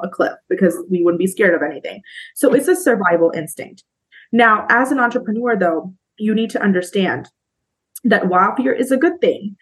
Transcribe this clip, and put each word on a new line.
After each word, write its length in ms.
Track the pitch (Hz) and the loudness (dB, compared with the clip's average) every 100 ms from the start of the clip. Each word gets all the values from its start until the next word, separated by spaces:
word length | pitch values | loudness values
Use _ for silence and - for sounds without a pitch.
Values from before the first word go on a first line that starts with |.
a 60 | 175 | -8
cliff 260 | - - - _ | -4 -4 -4 _
because 260 | 185 185 - - | 0 2 0 -4
we 120 | 180 | 0
wouldn't 180 | 170 170 | 0 0
be 60 | 190 | -2
scared 280 | - 196 | 0 2
of 80 | 165 | 2
anything. 400 | 147 147 - - - - - | -2 -6 -12 -16 -18 -20 -18
So 180 | - 285 | -2 2
it's 160 | 294 320 | 2 2
a 80 | 349 | 0
survival 560 | 285 220 180 170 165 | 2 0 2 2 2
instinct. 500 | - 156 - - - _ _ _ _ _ | 0 -8 -12 -16 -18 _ _ _ _ _
Now, 360 | 226 233 208 - | 2 4 2 2
as 220 | 233 262 | 0 2
an 80 | 277 | 0
entrepreneur, 580 | 240 240 208 214 240 214 | 0 0 -4 -4 -2 0
though, 380 | 180 160 185 - _ - | 0 0 -6 -14 _ -6
you 160 | 214 | -2
need 160 | 214 226 | 0 -2
to 120 | - | -2
understand 680 | 208 185 180 202 180 127 135 _ _ _ _ _ _ - | 0 0 -2 -2 -2 -4 -8 _ _ _ _ _ _ -6
that 240 | 214 208 185 | 0 0 2
while 260 | 180 202 247 | 2 2 2
fear 160 | 262 | -2
is 200 | - 247 | 0 0
a 60 | 254 | 2
good 220 | 330 339 | 2 2
thing, 360 | - - 202 - | 0 0 -6 -14